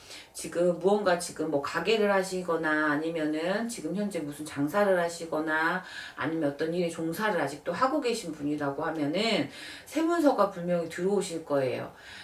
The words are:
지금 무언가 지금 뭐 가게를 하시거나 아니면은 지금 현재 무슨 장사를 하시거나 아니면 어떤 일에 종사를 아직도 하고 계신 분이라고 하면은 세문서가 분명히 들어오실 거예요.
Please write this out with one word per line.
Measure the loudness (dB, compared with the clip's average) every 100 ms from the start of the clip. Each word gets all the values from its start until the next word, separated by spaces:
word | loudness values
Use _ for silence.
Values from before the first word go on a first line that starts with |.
| -18 -18 -16
지금 | -12 -4 2 2 4
무언가 | 4 4 4 2
지금 | 0 -4 0
뭐 | 0
가게를 | 0 -2 2 4 4
하시거나 | 2 2 -2 -2 0 2 2 2
아니면은 | 2 0 0 0 0 0 0 -2
지금 | -4 -4
현재 | -2 -2 -2
무슨 | -6 -8
장사를 | -8 -2 0 4 4 4
하시거나 | 2 -4 -6 -4 0 2 2 0 -4 -12 -12 -6
아니면 | -4 0 0
어떤 | 0 -2
일에 | 0 0
종사를 | -2 -4 0 0 0
아직도 | -2 -4 -6
하고 | 0 2 2
계신 | 0 -2 -4
분이라고 | -4 -2 -2 -2 -2
하면은 | -4 -2 0 2 2 2 -2 -8 -14 -16 -6
세문서가 | 0 2 4 4 6 2
분명히 | 0 0 0 0
들어오실 | -2 0 2 0 -4
거예요. | -2 0 2 -2 -6 -12 -18 -18